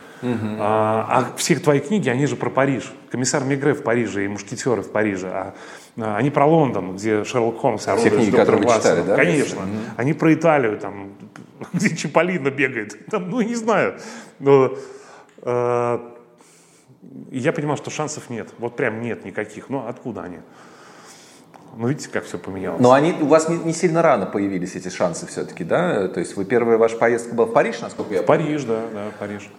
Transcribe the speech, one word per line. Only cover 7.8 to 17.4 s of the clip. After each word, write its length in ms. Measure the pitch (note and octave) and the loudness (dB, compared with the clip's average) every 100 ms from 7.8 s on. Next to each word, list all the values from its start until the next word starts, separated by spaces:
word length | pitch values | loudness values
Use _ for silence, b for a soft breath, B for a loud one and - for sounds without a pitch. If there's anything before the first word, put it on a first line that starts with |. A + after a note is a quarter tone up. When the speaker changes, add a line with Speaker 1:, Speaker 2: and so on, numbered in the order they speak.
Speaker 1:
Все 100 | - | -2
Speaker 2:
орудует 220 | G2 A2+ | 2 4
с 20 | G#2 | 4
Speaker 1:
книги, 140 | G#2+ A2+ | 4 6
Speaker 2:
доктором 240 | G#2 A2 | 6 4
Speaker 1:
которые 120 | A#2 A2 | 4 4
вы 20 | |
читали, 180 | A2 E2+ | 4 2
Speaker 2:
Ватсоном. 60 | F2 C3 | 2 2
Speaker 1:
да? 60 | |
Speaker 2:
Конечно. 380 | E3+ D3+ A2+ G#2 | 4 2 0 -4
Speaker 1:
Мгм. 180 | F#2+ G#2+ A2+ - | -6 -6 -8 -4
Speaker 2:
Они 160 | C3 | -2
про 200 | - E3 | 2 2
Италию, 460 | D#3 E3 D3 A2+ G2+ | 4 4 4 2 -2
там, 320 | G2 G2 G2 G2+ - - | -8 -12 -14 -16 -20 -20
<laughs> 320 | - - - | -20 -18 -6
где 220 | E3+ G#3 D#3+ | -2 -2 -2
Чиполлино 540 | D#3 D#3+ F3+ F3 C3+ | 2 2 2 0 -2
бегает. 560 | C3+ C3 A#2 G#2 - - | 0 -2 -2 -8 -12 -6
Там, 220 | G#3 F3+ | -6 -4
ну, 120 | B3 | -2
не 140 | A3 A#3 | -2 -2
знаю. 440 | A3 F#3 A2+ - B B B - | 0 2 2 -2 B B B -2
Но, 340 | C#3 C#3 B2+ B B B B B B - | 6 6 6 B B B B B B -10
э, 560 | B2 B2 A#2+ A#2+ A#2+ A#2+ - - - _ b b b b b - - - - | -4 0 0 0 0 -2 -6 -20 -20 _ b b b b b -20 -20 -18 -10
я 220 | B2+ | -2